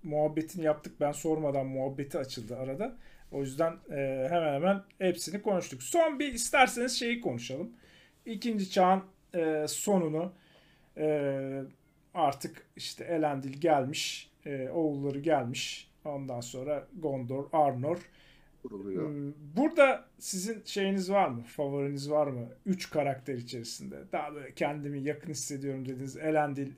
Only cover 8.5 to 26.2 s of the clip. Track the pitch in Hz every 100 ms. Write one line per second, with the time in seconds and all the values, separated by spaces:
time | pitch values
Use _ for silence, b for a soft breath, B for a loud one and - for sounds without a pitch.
8.5 | 214 185 202 185 190 190 _ _ 180 160
9.5 | 156 151 - - 196 160 156 180 - b
10.5 | b b b b - 156 151 143 135 135
11.5 | 135 135 - _ _ _ 180 151 135 160
12.5 | - - - - - - 165 151 139 135
13.5 | 139 160 147 131 156 - - - _ -
14.5 | 139 131 170 156 143 139 139 156 151 120
15.5 | 120 - - - _ 156 139 135 120 120
16.5 | 131 135 143 - 196 160 135 120 131 139
17.5 | 160 147 127 139 180 - b b b b
18.5 | _ - 101 98 95 156 147 143 147 147
19.5 | 160 302 320 269 233 - - - 190 190
20.5 | 220 - 202 196 196 180 202 175 117 113
21.5 | - 143 139 139 139 143 151 147 123 120
22.5 | - - 185 - 160 139 131 135 127 120
23.5 | 123 113 - 135 - 139 165 147 147 131
24.5 | - 151 151 143 143 135 147 170 143 -
25.5 | 139 139 135 131 127 135 131